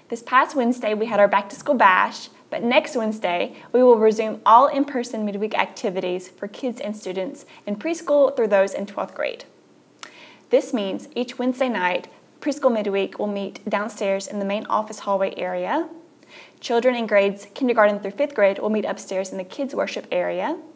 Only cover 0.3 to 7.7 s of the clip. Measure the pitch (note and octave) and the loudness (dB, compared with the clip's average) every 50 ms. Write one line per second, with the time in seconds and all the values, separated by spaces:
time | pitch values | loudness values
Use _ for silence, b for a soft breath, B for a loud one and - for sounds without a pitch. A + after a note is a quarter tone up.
0.3 | B3 B3+ D4 D#4+ - C#4+ A#3+ A#3 A#3+ A#3+ A3+ G#3+ G#3+ G#3 A3 A#3 A3 G3+ G3+ G3 | 2 4 4 4 2 0 0 0 0 0 -2 -2 -2 -2 -2 0 4 4 4 6
1.3 | G3+ G3+ G#3 - - - - - D4 A#3 A3+ G3 F#3 F#3+ G3 A3 - - - - | 4 2 0 -2 -8 -6 -2 0 4 6 6 6 6 6 4 2 -2 -8 -14 -16
2.3 | B B B _ - - A3 A#3 B3 D4+ D#4 - - B3+ A3 G#3+ G#3+ G#3+ - F3 | B B B _ -6 -2 0 2 2 2 2 2 -2 -2 -2 -2 -2 -2 -2 -2
3.3 | F3 F3 G3 - B B B B - B3 B3+ B3 A#3+ A3 G#3+ A3 G#3+ A3 A3+ A3 | -2 -2 -2 -4 B B B B 2 6 8 8 8 8 6 4 4 2 -2 -4
4.3 | G#3+ G#3+ - G3+ A3 A#3+ C4+ C#4+ - C#4 C#4+ C#4 - B3+ A#3+ - - A3+ G#3+ G#3 | -6 0 6 8 8 8 8 6 2 0 -2 -2 -2 -6 -6 -6 -6 -6 -6 -6
5.3 | G3 G3+ G#3 G#3+ G#3+ G3+ F#3 F#3+ - - - G#3+ F3 F#3+ F#3 F3+ F3+ F#3 F#3 - | -4 -4 -4 -2 -2 -2 -2 -2 -4 -6 -4 -4 -2 -2 -4 -4 -4 -6 -8 -12
6.3 | - - - G3+ - - - B3+ A3+ - - G#3 G#3 - - G3 F3+ F#3+ F#3+ - | -12 -12 -12 -12 -10 -8 -6 -6 -6 -6 -8 -8 -8 -8 -8 -8 -6 -6 -6 -6
7.3 | - - B B B B B - | -8 -12 B B B B B -8